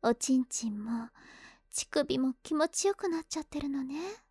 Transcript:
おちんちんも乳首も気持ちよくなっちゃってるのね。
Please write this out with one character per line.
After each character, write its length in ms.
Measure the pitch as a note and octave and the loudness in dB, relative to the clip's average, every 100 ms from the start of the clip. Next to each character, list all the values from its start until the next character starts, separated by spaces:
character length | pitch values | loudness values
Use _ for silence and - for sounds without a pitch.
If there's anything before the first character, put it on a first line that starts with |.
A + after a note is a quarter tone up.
お 120 | - A#3 | 4 2
ち 220 | - C4 | 4 2
ん 80 | B3 | 2
ち 240 | - A3+ | -2 -4
ん 140 | G#3 | -4
も 260 | G#3+ A#3 A#3 _ - - - - _ | -4 -4 -4 _ -20 -20 -20 -20 _
乳 160 | - - | -8 -2
首 300 | - C#4+ C4 | 0 0 2
も 160 | C4 B3 | 0 -2
気 120 | - | -2
持 140 | D#4 D#4+ | 2 2
ち 180 | - G4 | 2 0
よ 80 | G4+ | 0
く 120 | G4 | -2
な 140 | E4 | -2
っ 20 | D#4+ | -4
ち 100 | - | -8
ゃ 40 | |
っ 40 | D4+ | -6
て 140 | D4 | -6
る 100 | C#4+ | -4
の 140 | C#4 | -4
ね。 160 | C4 C#4+ F4+ G#4+ _ | -4 -6 -6 -10 _